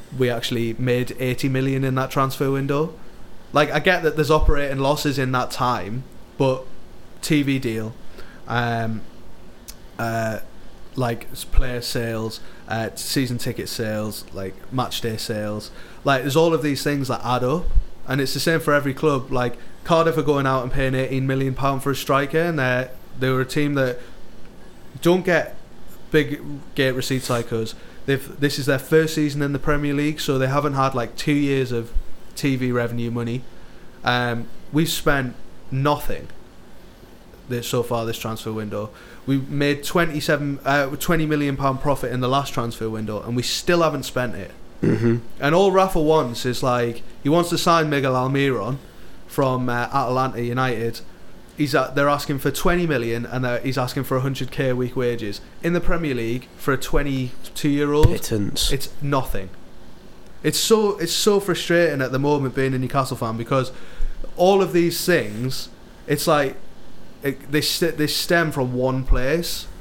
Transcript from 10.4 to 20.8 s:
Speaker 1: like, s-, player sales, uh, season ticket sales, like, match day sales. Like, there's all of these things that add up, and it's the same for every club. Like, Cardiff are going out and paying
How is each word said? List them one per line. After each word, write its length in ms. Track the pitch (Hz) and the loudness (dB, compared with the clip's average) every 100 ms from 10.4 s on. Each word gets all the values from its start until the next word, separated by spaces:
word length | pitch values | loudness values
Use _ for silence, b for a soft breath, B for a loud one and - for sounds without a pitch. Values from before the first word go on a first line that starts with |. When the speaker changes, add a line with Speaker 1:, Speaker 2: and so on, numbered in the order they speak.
| - - - - - 127 | -8 -10 -12 -12 -10 -4
Speaker 1:
like, 320 | 120 117 - | -2 -4 -6
s-, 140 | 135 - | -8 4
player 360 | - 127 123 | 6 6 2
sales, 600 | - 127 117 113 110 - B B - | -4 -2 -2 -2 -4 -6 B B -6
uh, 220 | 113 110 - | -4 -2 -4
season 420 | - 147 123 120 | -2 0 0 0
ticket 320 | 127 - - | -2 -4 -6
sales, 560 | - 110 107 107 104 - | -4 -2 -2 -4 -6 -10
like, 200 | 92 95 - - | -8 -8 -8 -6
match 300 | 127 117 - | -4 -2 -2
day 140 | 117 110 | -4 -4
sales. 540 | - 107 104 104 - B B B | -4 -4 -4 -4 -8 B B B
Like, 180 | 143 135 | 0 2
there's 140 | 143 151 | 2 4
all 180 | 170 | 4
of 80 | 160 | 4
these 220 | 147 135 | 2 0
things 240 | 147 143 131 | 0 0 -2
that 140 | 113 | -2
add 200 | 117 123 | 0 0
up, 220 | 127 165 170 - - - - | 2 2 4 4 4 0 -2
and 120 | 135 | 0
it's 140 | 135 | 0
the 60 | 143 | 0
same 200 | 170 165 | 2 2
for 140 | 151 | 4
every 200 | 143 135 | 4 2
club. 380 | 131 156 135 131 | 2 2 2 0
Like, 240 | 131 120 - B - | 0 0 -2 B -6
Cardiff 340 | - 165 165 160 | 2 4 4 4
are 60 | |
going 220 | 147 139 135 | 2 2 2
out 180 | 131 | 2
and 80 | 123 | 2
paying 220 | 135 | 2